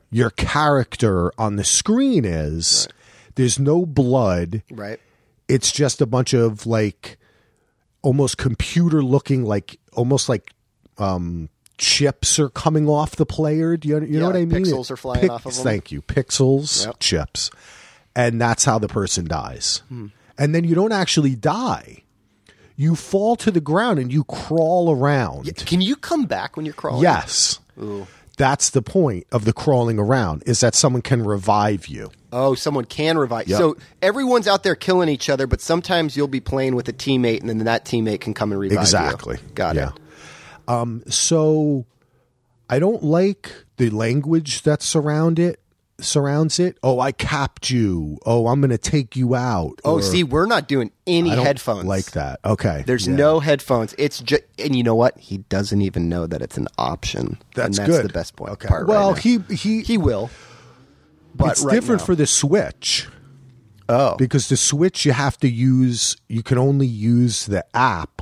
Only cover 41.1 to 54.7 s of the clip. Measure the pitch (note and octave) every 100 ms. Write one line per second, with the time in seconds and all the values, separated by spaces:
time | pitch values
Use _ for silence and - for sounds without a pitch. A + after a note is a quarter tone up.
41.1 | - - D#3+ D#3 D#3 D3+ C#3 A#2+ _ _
42.1 | _ _ _ _ _ - B2+ F#3 A3+ D3+
43.1 | E3 G3 G3 - - _ - A#2+ G#2+ A2+
44.1 | C#3 C#3+ E3 D3 - D#3 D3 - D#3+ D3+
45.1 | D3+ E3 E3 F3 - _ _ _ - -
46.1 | D3+ C#3 D3 D#3 - F3+ - C3 B2+ C3+
47.1 | - - D3 C3+ - - B2+ G#2+ F2 D2+
48.1 | D2+ - A#2 A#2 C3+ C#3 A#2 - D3+ A#2+
49.1 | C3 B2 B2+ B2 G2 D#2+ - C#3+ E3 G2
50.1 | F3+ D#3 C#3+ G3+ A#3 - C#3 A2 _ -
51.1 | E3+ E3+ B2+ C3+ C3+ - G2+ F2+ F#2+ -
52.1 | E2+ C#2 C2 - G#2+ G2+ D2+ C#2 B2+ F2+
53.1 | C#3 D3 D#3+ D3+ C#3+ - B2 A2 - C#3+
54.1 | - A#2+ C#3+ - - D#3